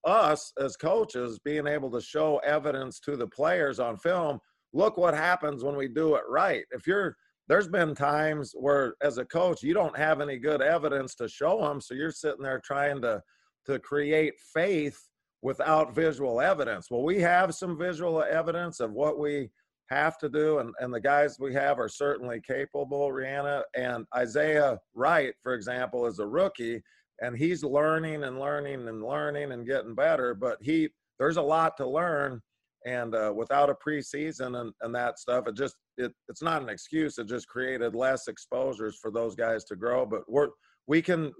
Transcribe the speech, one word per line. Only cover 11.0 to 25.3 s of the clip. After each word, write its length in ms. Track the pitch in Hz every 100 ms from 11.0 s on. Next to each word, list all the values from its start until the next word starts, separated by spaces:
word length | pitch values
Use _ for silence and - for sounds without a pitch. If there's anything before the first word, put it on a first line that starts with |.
| 131 -
to 120 | 113
show 380 | - 151 220 170
'em, 160 | 143
so 120 | -
you're 160 | 127 160
sitting 320 | - 151 135
there 180 | 135 131
trying 380 | - 139 143 139
to, 200 | 120 104 - _ _ _ -
to 140 | 135
create 600 | - 143 147 156 156 -
faith 720 | - 160 185 180 147 - _ _ _ _
without 520 | 127 131 143 156 151
visual 460 | 120 160 135 135 117
evidence. 480 | 160 175 123 101 -
Well, 140 | 120
we 160 | 147 196
have 340 | 170 180 185
some 240 | 165 185 156
visual 460 | 180 160 175 160
evidence 560 | 147 160 165 170 175 -
of 140 | 117
what 260 | 104 151 147
we 300 | 147 147 127 _ _ _ -
have 280 | 135 156 -
to 100 | 151
do, 300 | 139 151 147
and, 140 | 117 -
and 140 | 127
the 80 | 120
guys 360 | 139 143 147 -
we 160 | 135
have 260 | 131 143 139
are 100 | 113
certainly 500 | - 143 135 123 117
capable, 720 | - 131 139 143 135 143 143
Rihanna. 540 | 135 131 139 143 139 - 127
And 300 | 127 120 - 123
Isaiah 640 | 120 143 151 151 143 107 _
Wright, 400 | 113 139 170 131